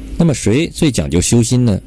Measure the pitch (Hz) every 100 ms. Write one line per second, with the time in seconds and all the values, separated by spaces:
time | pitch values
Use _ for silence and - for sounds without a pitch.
0 | - - 170 127 - 123 165 - 160 113
1 | 73 85 - 120 113 123 120 92